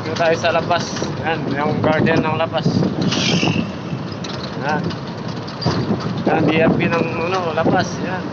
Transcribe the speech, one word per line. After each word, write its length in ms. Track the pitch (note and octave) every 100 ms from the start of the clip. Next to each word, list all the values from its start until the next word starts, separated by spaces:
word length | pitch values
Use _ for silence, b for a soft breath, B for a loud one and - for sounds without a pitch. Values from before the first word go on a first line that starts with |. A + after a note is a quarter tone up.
Dito 120 | - D#3+
tayo 200 | E3 E3
sa 160 | E3+ E3
labas. 300 | D#3+ E3+ - - - -
Ayan, 160 | D3+ D#3+ C#3+ C#3+
yung 240 | D3+ D3+
garden 400 | D#3 D#3 D#3+ E3
ng 120 | D#3 D#3
labas. 280 | E3 D#3+ D#3+ - - - - - - - - - - - - - - - - - - -
Ayan. 200 | C3+ D3+ E3 D3+ - - - - - - - - - - - - -
Ayan, 160 | D#3
D 80 | D#3+ D#3+
R 120 | D#3+ D#3+
P 40 | E3+
ng, 160 | E3+ E3 E3 E3+
ano, 240 | F#3 F3 D#3
labas. 320 | E3 F#3 E3 -
Ayan. 200 | F3+ F#3 D#3